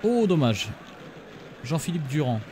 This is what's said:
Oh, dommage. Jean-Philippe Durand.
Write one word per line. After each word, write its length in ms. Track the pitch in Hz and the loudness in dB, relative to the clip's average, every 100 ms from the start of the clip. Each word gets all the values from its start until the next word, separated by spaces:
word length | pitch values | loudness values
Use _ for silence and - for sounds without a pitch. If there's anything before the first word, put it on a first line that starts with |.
Oh, 240 | 208 240 214 | 4 4 6
dommage. 420 | 175 127 104 - - - - - - - - - - | 6 4 2 -2 -8 -14 -18 -18 -18 -18 -18 -18 -14
Jean-Philippe 440 | 120 160 - 170 143 | -4 -4 -2 -4 -2
Durand. 340 | 147 135 117 107 | 0 2 0 -2